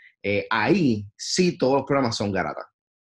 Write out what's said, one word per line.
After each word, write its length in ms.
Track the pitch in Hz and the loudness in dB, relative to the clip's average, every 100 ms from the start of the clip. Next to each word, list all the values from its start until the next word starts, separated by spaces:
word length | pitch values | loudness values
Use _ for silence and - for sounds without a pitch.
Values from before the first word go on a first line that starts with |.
| - _ | -20 _
eh, 240 | 101 101 - | -2 -2 0
ahí 580 | 110 113 190 139 104 101 - | 0 2 2 2 0 -4 -12
sí 400 | - - 180 - | -6 0 0 2
todos 220 | 131 139 | 2 2
los 60 | 135 | 2
programas 300 | 139 120 - | 0 0 -2
son 140 | 101 | -2
garata. 400 | 92 78 - - _ _ _ | -2 -4 -6 -14 _ _ _